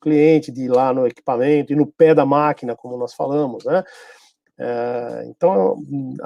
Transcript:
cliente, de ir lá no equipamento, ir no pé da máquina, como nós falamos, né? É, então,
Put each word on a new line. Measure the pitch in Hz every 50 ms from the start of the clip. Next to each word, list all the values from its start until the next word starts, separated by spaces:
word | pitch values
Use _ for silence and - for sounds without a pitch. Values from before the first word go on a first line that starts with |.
cliente, | _ 156 151 147 147 156 160 156 151 -
de | 123 123 131
ir | 123
lá | 123 123 131 131
no | 127 131 127
equipamento, | 120 117 - _ - 131 120 127 143 151 147 143 -
ir | 143
no | 147 147
pé | 147 - - 170 156 156
da | 151 143
máquina, | 135 139 143 147 151 143 - - 123 117
como | - - 127 123 123
nós | 123 117 -
falamos, | - 147 135 139 147 151 135 117 - -
né? | 123 151 185 185 - - - - - - _ _ _ _ _ _ _ _ _
É, | 127 120 120 120 120 120 123 120 120 120 120 117 117 120
então, | 120 - 165 175 190 196 190 185 - - 147 139 139 139 135 131 127 - -